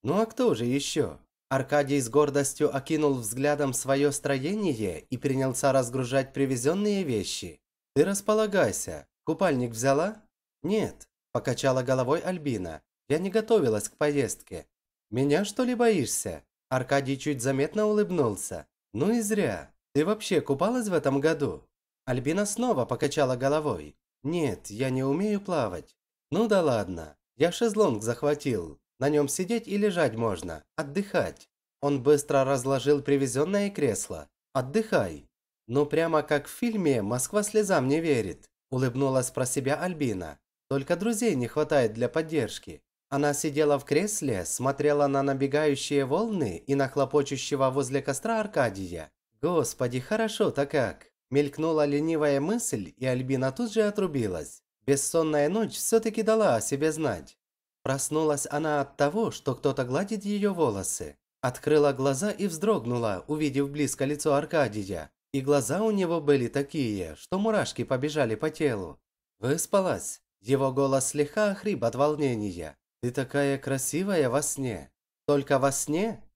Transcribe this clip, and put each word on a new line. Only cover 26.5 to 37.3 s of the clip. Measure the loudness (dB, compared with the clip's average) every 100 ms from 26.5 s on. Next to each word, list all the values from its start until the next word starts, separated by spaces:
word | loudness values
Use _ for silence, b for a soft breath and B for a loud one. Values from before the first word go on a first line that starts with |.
| 4
ладно. | 4 2 -2 -6 -10 -18 _ 0
Я | 0
шезлонг | 2 0 2 2 2
захватил. | -2 -2 0 0 0 -2 -4 -12 _ -4
На | 0
нем | 2 2
сидеть | -2 -2 -2 -2
и | 0
лежать | 0 2 0
можно. | 2 -2 -2 -6 -12 -12 -10
Отдыхать". | -6 -4 -2 0 -2 -4 -20 _ _ -4
Он | 0 2
быстро | 4 4 4 2
разложил | 4 2 2 0 4 2
привезенное | 4 2 2 0 0 2 0
кресло. | 0 0 0 -4 -10 -14 _ _
"Отдыхай". | -4 0 0 2 0 0 -6 -16 _ _ _ -4
Ну | 0 2
прямо | 2 2 2
как | 2 0 -2
в |
фильме | -4 -2 2 2 2
"Москва | 2 -2 0